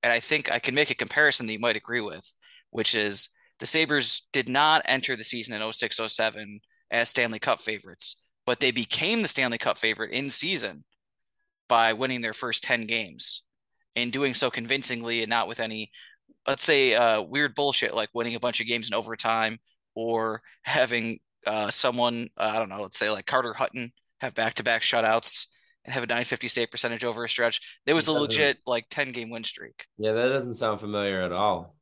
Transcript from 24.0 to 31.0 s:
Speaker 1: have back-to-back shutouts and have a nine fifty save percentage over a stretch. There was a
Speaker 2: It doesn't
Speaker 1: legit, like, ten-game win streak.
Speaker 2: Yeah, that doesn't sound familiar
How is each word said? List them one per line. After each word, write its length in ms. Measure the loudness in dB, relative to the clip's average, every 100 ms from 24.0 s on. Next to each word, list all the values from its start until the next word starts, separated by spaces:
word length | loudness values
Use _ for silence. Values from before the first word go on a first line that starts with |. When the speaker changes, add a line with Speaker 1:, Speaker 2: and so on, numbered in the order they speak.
| _ _
Speaker 1:
have 120 | -8
back-to-back 480 | -2 -2 0 0 2
shutouts 680 | 2 2 4 2 2 0 -2 _ _ _
and 100 | -8
have 100 | -6
a 40 | -2
nine 160 | -2
fifty 240 | -2 -4 0
save 240 | 0 0
percentage 320 | -2 -4 -2
over 220 | -4 -4 -4
a 40 |
stretch. 300 | 0 0 0 -8 -10 2
There 100 | 4
was 120 | 4
a 40 |
Speaker 2:
It 20 |
doesn't 80 | 2
Speaker 1:
legit, 360 | 2 2 2 2 -2
like, 200 | -2 -2
ten-game 400 | -4 -4 -4 -8
win 140 | -8
streak. 440 | -8 -10 -16 _ -20 _
Speaker 2:
Yeah, 160 | 0
that 160 | 2 2
doesn't 240 | 0 -2
sound 260 | -2 -2 -2
familiar 420 | -4 -2